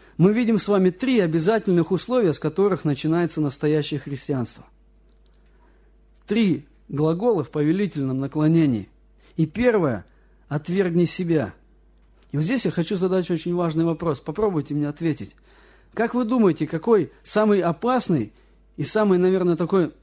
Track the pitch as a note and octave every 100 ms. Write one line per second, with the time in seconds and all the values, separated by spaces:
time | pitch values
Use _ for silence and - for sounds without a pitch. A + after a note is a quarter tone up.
0 | - - F3 G#3+ A3+ G#3+ - G3+ F#3 F3+
1 | C4 B3 F3 E3 D#3+ A3 G#3 F3 D#3+ F#3
2 | - B3+ F#3+ C#3+ D#3 D3+ G3+ E3+ D#3 C#3
3 | D#3 E3 E3+ D#3+ D3 - D3+ D3+ D3 C#3+
4 | C#3+ C#3 - C3+ A#2 - - _ _ _
5 | _ _ _ _ _ _ _ _ _ _
6 | _ _ - A3 G#3 C#3+ - _ - C#3
7 | D#3 E3+ A#3+ G3+ B2+ D3+ D3 F3+ G3+ D3+
8 | C3+ C3 C3+ D3+ D3+ E3 D3+ A2+ F#2+ _
9 | _ _ _ - D#3+ G3 B3 G#3+ D#3 G#2+
10 | - _ _ _ - D3 - F#3 F3+ F3
11 | E3+ - F3 D#3+ G#2+ - _ _ _ _
12 | _ _ _ D3 D#3 B3+ F#3 F3+ E3 G3
13 | F#3 F#3+ F3 E3+ F3 F3 E3+ D#3 E3 D#3+
14 | E3 C3+ - D#3 G#3+ E3+ C#3 D3 D3 -
15 | E3 C3+ G2+ - _ _ - _ _ -
16 | A3+ A#3+ A3+ B3+ G3+ D#3 D3+ E3 A#3 A3
17 | C3+ - - G#3+ G#3+ G3+ E3+ D#3+ A#3 B3+
18 | - D#3 G#2 - _ _ _ - C#3+ G#3+
19 | G#3 F3+ F#3 F#3 F3 E3+ E3+ F#3+ E3 -